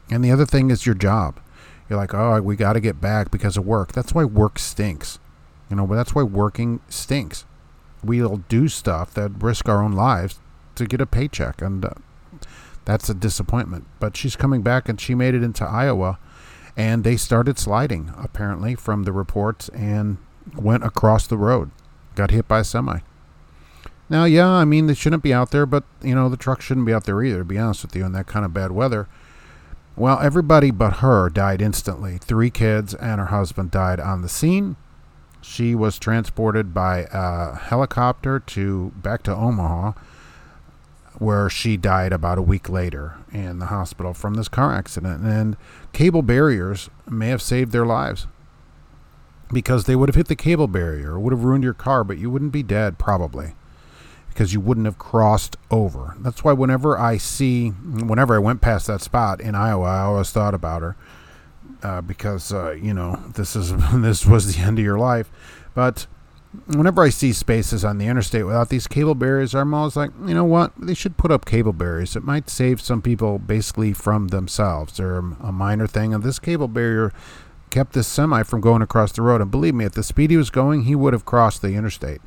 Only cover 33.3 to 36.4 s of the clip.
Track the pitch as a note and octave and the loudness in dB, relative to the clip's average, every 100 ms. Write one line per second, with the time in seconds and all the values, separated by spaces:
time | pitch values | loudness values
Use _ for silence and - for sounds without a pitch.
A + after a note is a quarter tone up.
33.3 | G#2 F#2 - F2+ F#2+ F#2 F2+ F2+ F#2 F2+ | -2 -2 -4 -4 0 0 -2 -4 -6 -6
34.3 | - D#3 F#3+ G3 - - - - - - | -2 0 2 -2 -8 -16 -20 -20 -20 -20
35.3 | - - - A#2 A#2 A2 - - A2+ G#2+ | -20 -12 -4 0 2 0 0 0 0 -2
36.3 | - | -2